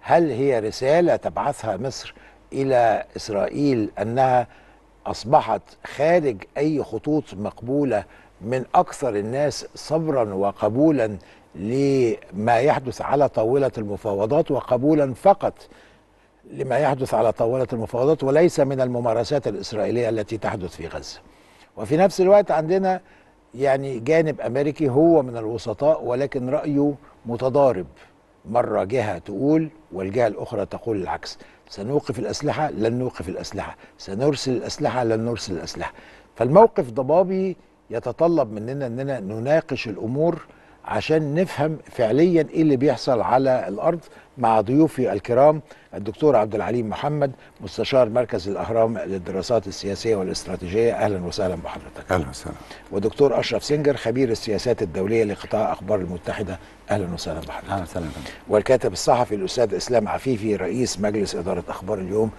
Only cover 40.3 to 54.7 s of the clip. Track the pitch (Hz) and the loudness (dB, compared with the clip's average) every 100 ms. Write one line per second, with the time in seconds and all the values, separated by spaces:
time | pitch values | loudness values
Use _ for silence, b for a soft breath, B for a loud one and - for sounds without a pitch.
40.3 | 165 - B B B - 110 120 156 151 | 0 -8 B B B -6 -6 0 0 2
41.3 | 151 185 - 151 156 - - 113 120 175 | 0 -2 0 -2 -2 -10 -2 2 4 4
42.3 | 165 143 - 160 131 143 120 - 120 98 | 4 2 2 4 4 2 2 0 0 4
43.3 | 123 135 127 92 101 160 170 - B B | 4 4 2 0 -2 0 -2 -6 B B
44.3 | - 117 110 104 139 156 - 117 98 - | -2 4 4 4 4 4 2 -2 -2 0
45.3 | 120 147 156 - B B 92 101 104 151 | 6 6 4 -4 B B -10 -10 2 4
46.3 | 123 107 107 98 120 110 98 143 151 139 | 4 2 -2 -2 -2 -2 -4 -4 -2 -2
47.3 | 127 B - 95 - 107 131 120 117 120 | -4 B -16 -12 -6 0 4 4 2 0
48.3 | 110 90 95 87 117 113 110 85 95 87 | -4 -4 -6 -2 2 2 0 -4 -6 -4
49.3 | 95 92 117 98 92 101 98 113 107 92 | -6 0 -2 -2 -8 -6 -4 0 0 0
50.3 | 90 - 92 90 101 117 101 107 95 87 | -4 -6 -8 -2 2 2 2 0 -2 -4
51.3 | - 92 85 80 - - - - 92 69 | -4 -2 -4 -8 -12 -14 -18 -2 -2 -2
52.3 | 65 - - - B - 98 104 - 139 | -8 -12 -14 -18 B -8 -4 -2 4 4
53.3 | 113 123 110 - 151 143 131 113 120 131 | 4 0 -4 -2 0 0 0 -2 0 0
54.3 | 110 - 101 123 | 0 -2 -2 0